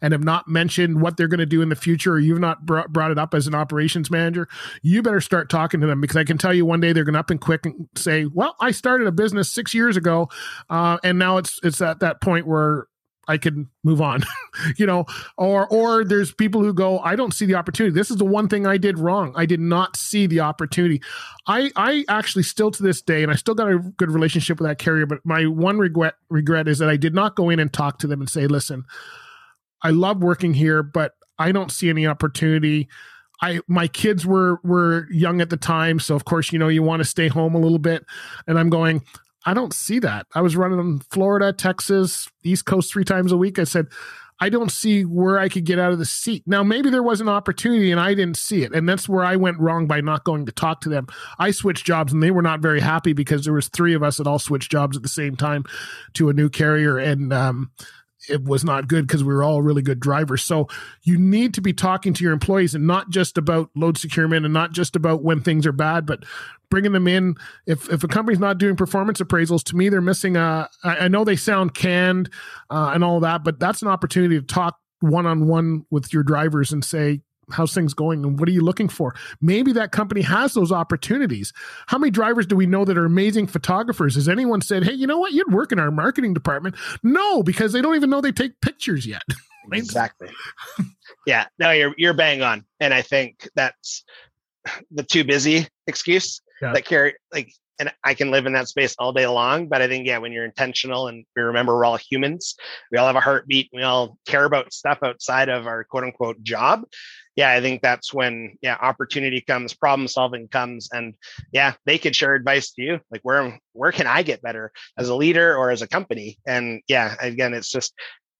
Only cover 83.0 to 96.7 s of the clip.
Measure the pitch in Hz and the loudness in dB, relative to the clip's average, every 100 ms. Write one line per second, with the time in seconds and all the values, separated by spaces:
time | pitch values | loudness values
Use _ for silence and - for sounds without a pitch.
83 | 165 180 208 214 190 160 - 185 233 - | 2 4 2 2 0 -2 0 0 0 0
84 | 147 127 143 196 254 208 - 196 185 262 | 0 2 2 2 2 0 0 0 0 0
85 | 269 320 370 302 370 190 - 202 147 151 | -2 0 0 0 2 2 2 0 0 0
86 | 196 269 240 165 165 143 185 - - - | -2 0 0 0 -2 -4 -6 -10 -12 -2
87 | 226 320 415 349 175 185 220 240 302 320 | 2 2 2 2 2 0 0 0 2 2
88 | 277 277 277 - 269 - 285 - - 147 | 2 2 0 -2 -4 -2 -4 -4 -4 -4
89 | 120 104 - 131 _ _ - 208 226 120 | -4 -8 -10 -10 _ _ -8 -6 -4 -4
90 | 113 - 98 - - - - - - - | -4 -6 -20 -18 -18 -18 -10 -8 -8 -10
91 | - - - 117 - - 165 156 143 151 | -20 -8 -2 0 -2 -2 2 2 2 0
92 | 175 170 156 139 127 107 - - 143 131 | 0 2 0 0 -2 -4 -8 -4 -2 0
93 | 123 139 127 - - - - - - - | 0 -2 -2 -8 -8 -4 -4 -4 -14 -14
94 | - - - _ _ _ - - - 147 | -16 -20 -20 _ _ _ -16 -16 -12 -10
95 | 127 165 143 143 143 160 160 _ - 143 | -2 0 2 2 2 0 -2 _ -12 -6
96 | - - - - _ - 131 | -2 0 -2 -10 _ -10 -4